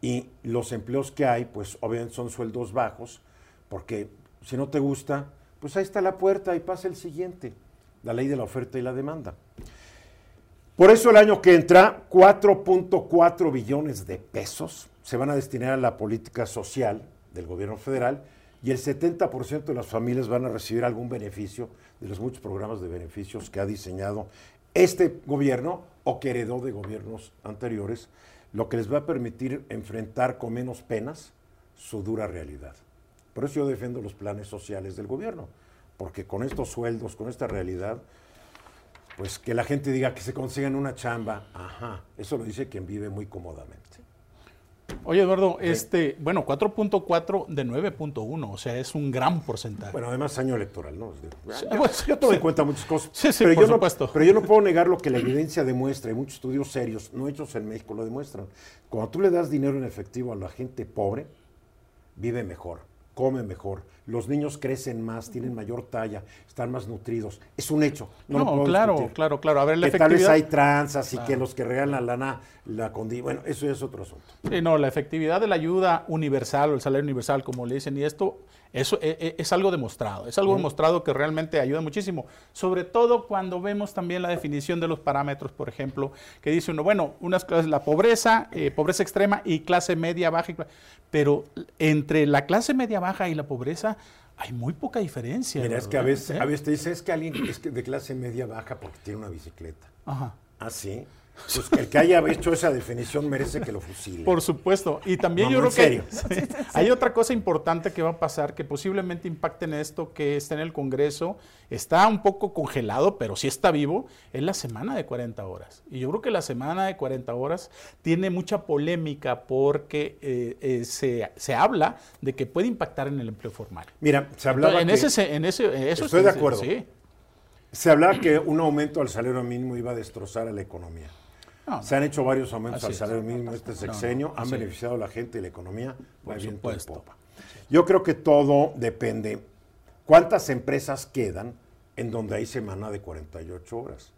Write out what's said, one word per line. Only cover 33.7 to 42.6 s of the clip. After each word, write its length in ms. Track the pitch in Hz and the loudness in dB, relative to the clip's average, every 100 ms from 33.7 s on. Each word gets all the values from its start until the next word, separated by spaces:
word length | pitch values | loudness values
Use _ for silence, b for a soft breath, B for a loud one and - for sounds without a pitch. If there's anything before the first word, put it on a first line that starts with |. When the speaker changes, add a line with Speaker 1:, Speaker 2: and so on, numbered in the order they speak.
| 123 123 123 | -2 -6 -8
Speaker 1:
los 120 | 101 | -10
planes 340 | 98 101 104 98 | -10 -10 -8 -10
sociales 480 | 104 - 98 95 90 | -14 -12 -10 -10 -12
del 100 | 104 | -8
gobierno, 420 | 135 220 180 - b b b b _ | -8 -8 -12 -18 b b b b _
porque 280 | 92 92 92 | -12 -12 -10
con 160 | 98 | -6
estos 260 | 131 139 123 | -6 -6 -8
sueldos, 440 | - 117 117 110 - | -6 -6 -6 -8 -10
con 120 | 113 | -12
esta 180 | 117 127 | -8 -6
realidad, 520 | 101 90 90 98 123 - b b b b b b b b b b - | -6 -6 -6 -8 -10 -14 b b b b b b b b b b -12
pues 220 | 95 - | -12 -10
que 160 | - | -4
la 100 | 117 | -2
gente 280 | 117 143 139 | 0 -2 -2
diga 220 | 131 131 | -2 -2
que 60 | 127 | -4
se 100 | - | -10
consigan 400 | 123 131 139 139 | -8 -8 -6 -4
una 200 | 139 139 | -4 -6
chamba, 520 | - 127 117 110 104 101 | -6 -6 -6 -6 -10 -12
ajá, 460 | - 90 - 117 92 - - | -18 -16 -12 -12 -14 -18 -18
eso 180 | 101 143 | -8 -8
lo 80 | |
dice 240 | 113 104 | -6 -10